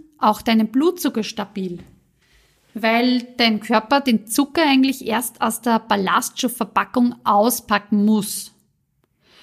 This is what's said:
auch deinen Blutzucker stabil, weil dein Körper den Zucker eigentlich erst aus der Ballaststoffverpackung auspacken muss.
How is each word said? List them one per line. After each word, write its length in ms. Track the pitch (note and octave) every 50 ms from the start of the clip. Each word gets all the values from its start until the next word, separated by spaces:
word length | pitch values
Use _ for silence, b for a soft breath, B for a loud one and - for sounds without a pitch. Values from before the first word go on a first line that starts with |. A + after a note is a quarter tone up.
| - - _ _
auch 240 | - G#3+ G#3+ -
deinen 280 | - - A3+ A3 A3 G#3+
Blutzucker 540 | A3 C4 D4 F4 F#4 - - C#4+ A3+ A3+ G#3+
stabil, 560 | - - - G3+ - - G3 F#3+ F3+ F3 F3 - - - _ _ _ _ _ _ _ _ _ _ _ _ _ _ _ _
weil 540 | A3 G3 A3+ A3+ A#3 B3 B3+ B3 B3 A#3+ - -
dein 240 | - A#3+ A3+ A3 G#3
Körper 400 | - - A#3 A3 A3+ - C#4+ C#4+
den 280 | C#4 C4 A#3 G#3 - -
Zucker 380 | - - C#4+ C#4 - F4 E4
eigentlich 400 | D4 C4+ C4 C4 C4+ C4+ - -
erst 360 | - G3+ A3+ B3 - - -
aus 200 | - A3+ A3 -
der 180 | - A#3+ A3+ A3
Ballaststoffverpackung 1400 | A3+ - G#3 G3+ G3 F#3 F3 A3 B3 - - - - A#3+ A#3+ - A3+ - - G3 G3 - - B3+ A#3+ A#3+ A#3+ - -
auspacken 800 | - G#3 G3+ G#3+ A#3+ B3+ - - - G#3+ G3+ G3+ - - G#3 G3+
muss. 480 | G#3+ G#3+ G#3+ G3 G#3 - - - - - _ _ _ _ _ _ _ _ _ _ _ _ b b b b b